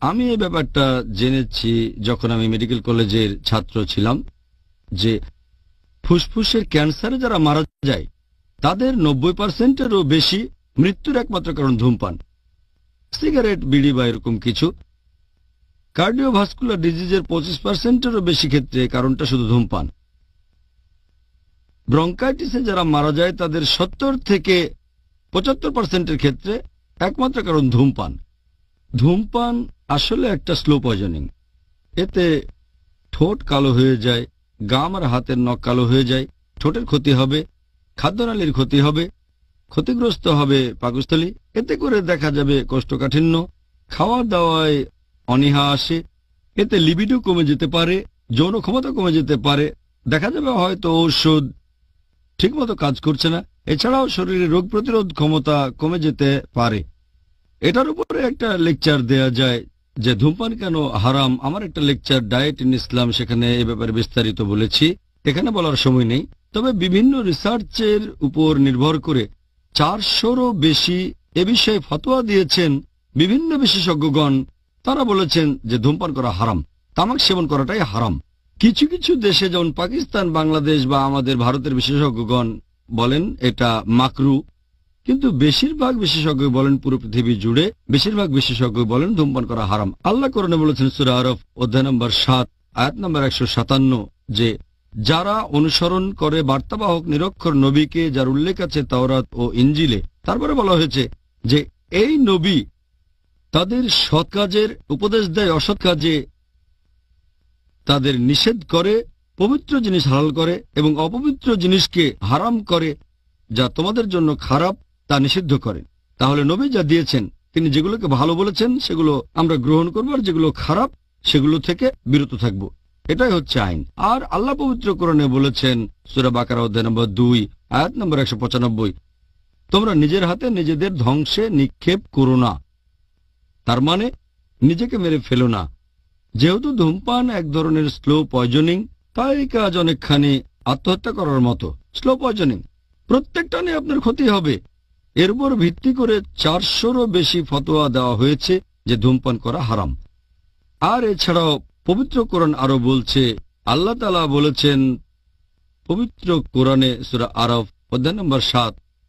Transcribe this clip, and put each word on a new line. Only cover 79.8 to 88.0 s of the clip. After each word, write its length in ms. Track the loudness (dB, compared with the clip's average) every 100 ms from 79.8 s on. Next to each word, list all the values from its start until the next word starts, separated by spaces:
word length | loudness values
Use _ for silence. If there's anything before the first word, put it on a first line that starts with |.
| -4 -4 -4 -2 0
বাংলাদেশ 540 | 0 0 0 2 0 2
বা 180 | 0
আমাদের 320 | 0 0 0 0
ভারতের 380 | 0 0 -2
বিশেষজ্ঞগণ 880 | -2 0 0 0 -2 -2 0 0 -6 _ _ -8
বলেন 440 | -2 0 0 -2 0
এটা 420 | -2 2 0 0 0
মাকরু, 560 | 2 2 0 0 0 -4 _ _ _ _ _
কিন্তু 260 | -2 0 0
বেশিরভাগ 680 | 2 2 2 0 0 -2 0
বিশেষজ্ঞ 500 | -2 0 0 0 0
বলেন, 300 | 2 2 0
পুরো 200 | 0 -4
পৃথিবী 380 | -2 -2 0 0
জুড়ে 360 | 0 0 0 -4 -2
বেশিরভাগ 420 | 0